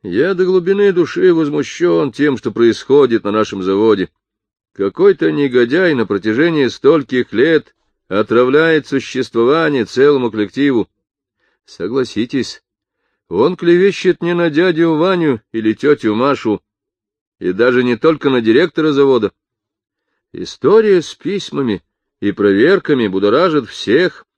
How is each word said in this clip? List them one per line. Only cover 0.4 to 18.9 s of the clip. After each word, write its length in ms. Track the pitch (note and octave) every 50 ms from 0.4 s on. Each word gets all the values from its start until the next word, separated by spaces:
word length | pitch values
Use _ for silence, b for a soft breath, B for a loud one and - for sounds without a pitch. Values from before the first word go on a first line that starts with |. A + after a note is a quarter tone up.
| F#3
глубины 480 | F3+ F#3 F#3 E3+ F3+ G3 G3+ G3+ G3+ F3+
души 400 | F3+ E3 C3 - E3+ F#3 F#3 E3+
возмущен 800 | D#3+ D#3+ C#3+ D3 D3 C3+ - - - E3+ F3 E3+ E3+ D#3 C3
тем, 260 | A2 - D3 D3+ C3+
что 140 | A2 - A#2+
происходит 720 | G2+ A2+ A#2+ A#2 A2+ - - - C3+ D3 C#3 B2 A2+ G#2 -
на 80 | G#2
нашем 320 | G2+ A2 G#2+ - G#2 G2 F#2
заводе. 460 | F#2+ G2 G2+ A2 A2+ G#2+ G2 F2+ - _ _ _ _ _ _ _ _ _ _ _ _ _
Какой-то 580 | - G2 G2 - - F#3 G3+ F#3+ - E3 D#3+
негодяй 640 | D3+ D3 C#3+ C3+ B2 B2 A#2+ A#2+ C3+ F3 F#3+ F3 D3+
на 100 | B2 A2
протяжении 640 | F#2 G#2 G2 F#2 A2 A2 A#2+ D#3+ E3+ E3 D3+ C3+
стольких 680 | A#2 - - - C3+ E3 D#3 C3 _ C3 B2 A#2+ _ -
лет 420 | G#2+ C3+ E3 E3 D3+ - _ _ _ _ _ _ _ _
отравляет 800 | _ F#2 G#2 - - A2+ A#2+ B2+ B2+ C3+ D3+ E3 E3 D#3+ D3+ C3
существование 1000 | - C#3+ C3+ - - - B2+ A#2+ - - A#2 A#2 B2 D3 E3 E3 D#3 D3 C3 A2
целому 440 | - - B2 C3+ D3 D3 C3+ B2 A#2
коллективу. 580 | G#2 G#2+ G#2 G2 _ C3 C#3+ C#3+ C3 A2+ F#2+ _ _ _ _ _ _ _ _ _ _ _ _ _ _ _ _
Согласитесь, 960 | _ - - F2 G2+ A#2+ C3+ B2+ - - G#2 A#2 B2 - C3+ G#2+ - - - _ _ _ _ _ _ _ _ _ _ _ _ _ _
он 260 | E2+ F#2 B2 E3+ F3+
клевещет 680 | - F3 E3+ E3+ F3 F#3+ G3+ F3 - - F#3+ E3+ _
не 140 | E3 E3+ F3
на 160 | F3 E3+ E3
дядю 420 | C#3+ D3+ F3+ F#3 E3+ D#3 E3+ E3 D#3+
Ваню 480 | D3+ E3 F#3+ F#3+ F3 E3 D3+ B2+ A2 _ _
или 220 | - A2+ A2 A2 A2
тетю 400 | - - D3 D3 - - A2 G#2
Машу, 480 | A2+ B2+ C#3+ C3+ - - A#2 G#2 F#2 _ _ _ _ _ _ _ _ _ _ _ _ _ _ _ _
и 120 | F#2 F2+
даже 320 | F#2 F#2+ A#2+ B2+ B2 B2+ B2
не 120 | B2 A#2+
только 340 | A2 - D#3+ E3 C#3 - C#3+
на 120 | C3 B2
директора 500 | A2+ A2 A2 C3 - D3 _ - D#3 D#3